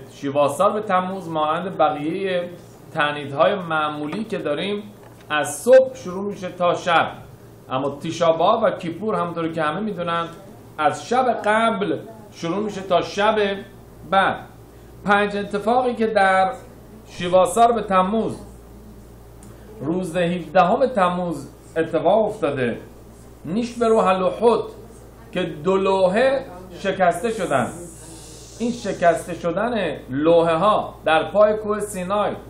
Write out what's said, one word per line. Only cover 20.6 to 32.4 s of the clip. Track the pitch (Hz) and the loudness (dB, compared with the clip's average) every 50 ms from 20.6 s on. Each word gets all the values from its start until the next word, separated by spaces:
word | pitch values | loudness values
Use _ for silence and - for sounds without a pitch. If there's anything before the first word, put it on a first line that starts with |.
| 175 180 233 269 269 | 4 4 4 2 0
تموز | 240 - 196 180 180 180 180 175 175 156 139 131 - - - - - - | 0 2 2 0 0 0 -2 -4 -4 -6 -8 -10 -14 -18 -20 -16 -8 -4
اتفاق | 160 160 160 165 151 139 165 202 220 208 | -4 -2 0 -2 0 2 2 4 4 2
افتاده. | - - - 165 143 - 127 123 117 104 - - - - - - - - - - - - - - | 0 -2 -2 -2 -2 -2 0 -2 -2 -4 -6 -10 -16 -20 -20 -20 -20 -20 -20 -20 -20 -20 -14 -10
نیش | 139 180 233 240 - - | -6 -4 -4 -4 -4 -2
به | 233 233 220 | 0 2 2
روح | 220 220 185 185 190 185 | 4 4 4 4 2 2
لوحوت | 185 175 - - 214 240 214 - - - - - - - - - - - - - - - | 0 -2 0 2 4 4 4 2 0 -4 -10 -16 -18 -20 -20 -20 -20 -20 -20 -20 -16 -8
که | - 180 175 | -6 -4 -4
دو | 165 156 151 147 185 190 190 | -4 -6 -4 -2 0 0 2
لوحه | 190 190 190 190 185 180 190 226 262 262 277 269 - - - - - - - - | 2 2 2 4 4 4 4 4 4 4 2 0 -4 -8 -14 -16 -16 -16 -12 -6
شکسته | - 196 - 180 185 175 170 - 233 233 | -4 -2 0 2 2 2 2 2 -2 -4
شدن. | 220 - 175 151 143 127 113 - - 170 175 - - - - - - - - - - - - - - - | -4 -2 -2 0 0 0 0 0 -4 -10 -14 -16 -16 -18 -18 -18 -18 -18 -18 -18 -18 -18 -20 -16 -10 -6
این | 226 247 | -4 -4
شکسته | - - - 196 170 - 175 170 160 165 - 185 165 | -4 -4 -6 -6 -4 2 4 4 4 2 0 -8 -10
شدن | - - 170 165 196 220 240 247 214 185 151 135 - - - | -6 -4 -4 -2 -2 -2 -2 -2 -2 -2 -4 -4 -6 -8 -6
لوحه | 131 139 151 165 170 170 165 165 160 | -4 0 4 6 6 6 6 4 2
ها | 165 190 214 202 117 - - - - - | 4 4 4 4 2 0 -4 -8 -4 0
در | 156 160 160 156 - | 2 2 2 2 2
پای | 185 202 214 214 214 214 | 4 4 4 4 4 0
کوه | 214 208 208 202 | -2 -4 -4 -4
سینای | 208 - - 185 180 180 202 208 196 165 - - | -4 -6 -6 -6 -4 -2 -2 0 0 -2 -4 -8